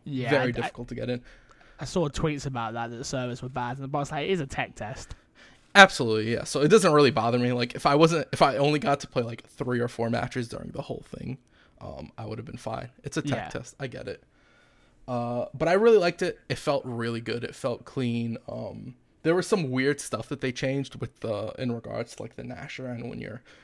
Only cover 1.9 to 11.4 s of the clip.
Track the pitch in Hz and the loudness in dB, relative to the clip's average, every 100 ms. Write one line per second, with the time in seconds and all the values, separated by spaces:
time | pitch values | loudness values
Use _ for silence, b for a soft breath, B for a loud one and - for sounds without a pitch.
1.9 | 190 147 - 160 143 143 127 113 117 117 | -2 0 0 -2 -2 -6 -6 -6 -6 -8
2.9 | 117 131 135 123 120 127 131 123 131 135 | -8 -6 -4 -4 -6 -8 -6 -6 -6 -4
3.9 | 143 143 151 156 190 139 - 113 - 104 | -4 -4 -4 -2 -2 -2 -6 -6 -8 -10
4.9 | 131 - - _ B B B B 202 190 | -10 -14 -18 _ B B B B 8 8
5.9 | - 120 107 107 117 - 135 151 214 175 | 8 0 2 0 -2 -2 2 8 8 8
6.9 | 147 139 110 113 123 123 123 123 - 151 | 8 8 6 2 2 2 0 -2 0 4
7.9 | 143 160 165 131 - 147 131 143 151 139 | 8 6 4 0 4 4 4 2 2 2
8.9 | 143 - 139 117 117 - - 123 123 120 | 0 0 -4 -4 -6 -12 -8 -2 0 -2
9.9 | - 113 117 123 131 113 - - - - | -2 0 0 -2 -4 -6 -8 -10 -10 -8
10.9 | - - - - - | -10 -12 -12 -10 -10